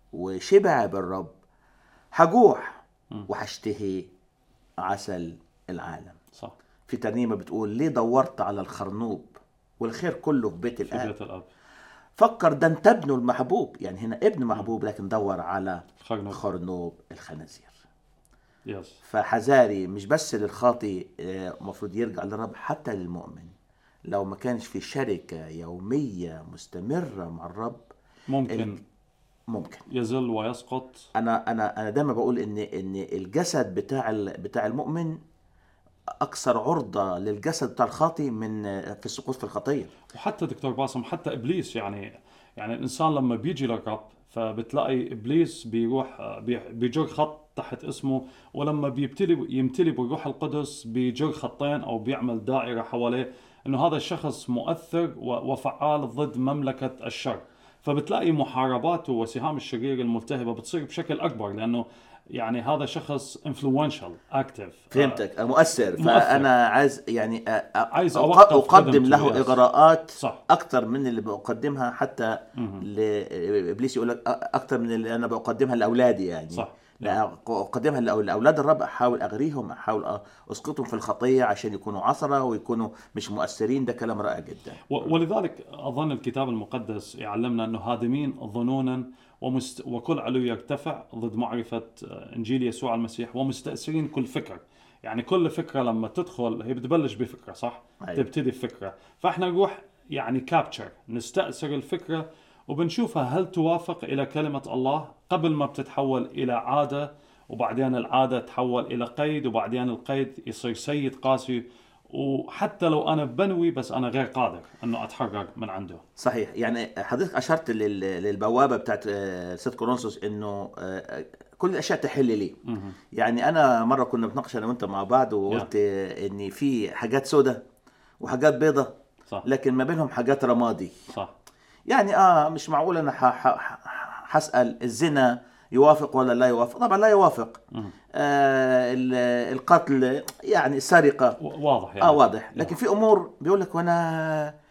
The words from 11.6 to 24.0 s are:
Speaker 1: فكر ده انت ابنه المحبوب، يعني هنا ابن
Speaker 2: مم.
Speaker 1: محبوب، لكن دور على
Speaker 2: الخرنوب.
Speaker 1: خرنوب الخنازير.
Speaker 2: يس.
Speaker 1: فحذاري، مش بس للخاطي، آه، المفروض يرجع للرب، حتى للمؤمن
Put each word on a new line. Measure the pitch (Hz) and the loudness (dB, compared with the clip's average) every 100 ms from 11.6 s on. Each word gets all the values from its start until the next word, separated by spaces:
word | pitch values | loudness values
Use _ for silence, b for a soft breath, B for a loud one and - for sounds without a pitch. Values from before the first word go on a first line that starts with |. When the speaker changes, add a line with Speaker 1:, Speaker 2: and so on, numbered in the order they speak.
| b b b b b - | b b b b b 2
Speaker 1:
فكر | 226 226 170 | 2 6 2
ده | 143 165 | 4 2
انت | 160 202 | 6 6
ابنه | 220 147 131 | 6 2 0
المحبوب، | 120 - 127 220 165 - | 2 0 2 0 0 -6
يعني | 92 92 | -10 -8
هنا | 113 113 | -8 2
ابن | 208 196 | 2 2
Speaker 2:
مم. | 120 | -2
Speaker 1:
محبوب، | 107 104 113 107 | -2 -2 -4 -4
لكن | 107 98 | -6 -4
دور | 110 101 92 | -2 0 -2
على | 82 98 95 90 - _ | -4 -4 -4 -6 -10 _
Speaker 2:
الخرنوب. | - 110 101 | -8 -6 -6
Speaker 1:
خرنوب | 92 104 90 87 90 85 - _ | -6 -6 -4 -6 -6 -8 -10 _
الخنازير. | - - 80 78 - _ _ _ _ _ _ _ _ _ _ - | -20 -16 -16 -16 -20 _ _ _ _ _ _ _ _ _ _ -12
Speaker 2:
يس. | 101 87 - | -12 -12 -20
Speaker 1:
فحذاري، | - 110 - 117 110 135 117 101 92 | -4 -2 2 0 6 8 8 4 -4
مش | 101 98 | -6 0
بس | 156 - 113 | 0 0 -4
للخاطي، | 104 - 123 120 107 92 90 - | -4 2 2 2 -4 -6 -10 -12
آه، | 87 95 92 - | -10 -8 -8 -10
المفروض | 98 92 104 98 | -14 -10 -8 -4
يرجع | 113 90 | -4 -4
للرب، | 95 107 113 - | -8 -6 -8 -10
حتى | - 156 - | -8 -8 -6
للمؤمن | 104 90 87 85 80 85 90 _ _ _ _ | -8 -6 -10 -12 -18 -20 -20 _ _ _ _